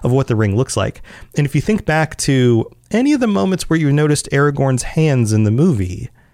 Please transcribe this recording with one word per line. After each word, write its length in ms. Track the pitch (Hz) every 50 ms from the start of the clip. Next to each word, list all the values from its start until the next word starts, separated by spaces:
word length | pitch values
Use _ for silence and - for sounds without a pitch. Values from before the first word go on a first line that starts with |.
| -
of 80 | 123 123
what 140 | 139 131
the 100 | - 117
ring 180 | 107 110 101 95
looks 220 | 113 131 - -
like. 240 | 110 98 104 - - - - - - - - -
And 100 | 156 147
if 80 | 139 -
you 60 | 147
think 240 | - - 214 196 -
back 340 | - 151 156 156 - - -
to 500 | - - 139 131 123 123 120 110 - - - _ _ -
any 220 | - 220 262 294
of 80 | 302 247
the 80 | 247
moments 420 | 220 202 196 196 190 185 165 - -
where 100 | 160 165
you 120 | 151 139
noticed 380 | 143 151 151 147 147 - - -
Aragorn's 520 | 143 139 143 147 143 143 139 135 131 120 -
hands 500 | - - 160 160 156 135 123 113 104 107
in 100 | 107 110
the 80 | 104
movie, 580 | 110 127 165 190 139 101 92 90 92 - - - - _ _ _